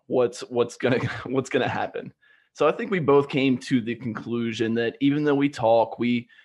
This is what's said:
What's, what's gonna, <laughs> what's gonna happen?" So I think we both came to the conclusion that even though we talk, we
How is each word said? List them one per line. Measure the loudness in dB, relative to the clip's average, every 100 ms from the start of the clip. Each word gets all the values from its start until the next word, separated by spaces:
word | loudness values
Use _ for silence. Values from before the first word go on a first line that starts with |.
| _
What's, | 0 0 -2
what's | -6 -2 -2 0
gonna, | 0 0 -2
<laughs> | -6 -4
what's | -4 -2
gonna | -2 -2
happen?" | -4 -6 -8 -12 -18 _ _ _
So | 0 0
I |
think | 0 -2
we | 0
both | 4 4 4
came | 0 2 0
to | 0 -2
the | -2 -6
conclusion | -6 -8 -6 -4 -4 -2 -2
that | 0 -2 0
even | 0 2
though | 2
we | 2 0
talk, | 2 4 4 2 -2
we | -2 -2 -4 _